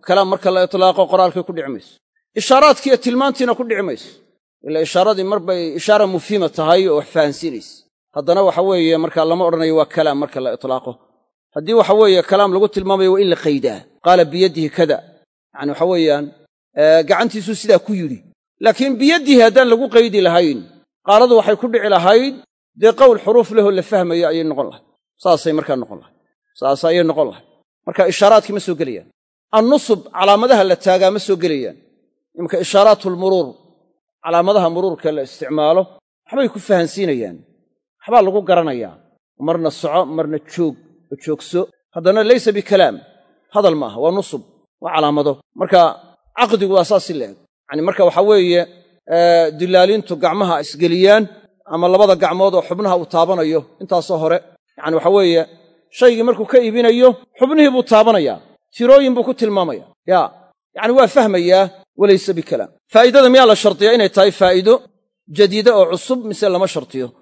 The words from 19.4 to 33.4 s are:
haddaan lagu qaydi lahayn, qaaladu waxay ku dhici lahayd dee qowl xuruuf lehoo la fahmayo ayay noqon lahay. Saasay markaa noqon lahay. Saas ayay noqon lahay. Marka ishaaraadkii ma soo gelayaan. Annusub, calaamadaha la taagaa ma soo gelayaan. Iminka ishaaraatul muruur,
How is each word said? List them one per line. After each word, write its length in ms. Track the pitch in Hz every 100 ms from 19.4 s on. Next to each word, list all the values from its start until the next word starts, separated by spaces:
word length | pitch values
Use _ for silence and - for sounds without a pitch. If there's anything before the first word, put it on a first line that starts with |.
haddaan 260 | 226 247 254
lagu 160 | 233 262
qaydi 300 | 226 233 196
lahayn, 380 | 180 170 170 123 85 _ _ _ -
qaaladu 260 | 208 247 233
waxay 180 | 208 214
ku 120 | 247
dhici 220 | 226 208
lahayd 460 | 190 175 226 269 262 _ _ _ -
dee 160 | 220
qowl 240 | 226 262 214
xuruuf 300 | 196 240 -
lehoo 200 | 220 202
la 120 | 190
fahmayo 420 | 175 202 175 170 165
ayay 160 | 165
noqon 240 | 160 143 117
lahay. 160 | - _ _ _ _
Saasay 320 | 185 160 165
markaa 220 | 156 151 135
noqon 220 | 117 101
lahay. 140 | _ _ _ _ _ -
Saas 240 | 131 139
ayay 200 | 165 175
noqon 240 | 165 151 135
lahay. 160 | - _ _ _ _ -
Marka 140 | 175 180
ishaaraadkii 460 | - 202 220 -
ma 60 | 202
soo 160 | 185 160
gelayaan. 320 | 147 104 - _ _ _ _
Annusub, 460 | 220 226 294 - 202 -
calaamadaha 520 | 175 196 202 240 226
la 120 | 190 175
taagaa 360 | 196 185 190
ma 80 | 208
soo 180 | - 185
gelayaan. 400 | 170 147 113 - _ _ _ _ _ -
Iminka 200 | 170 190
ishaaraatul 580 | 180 202 214 202 190 175
muruur, 300 | 185 190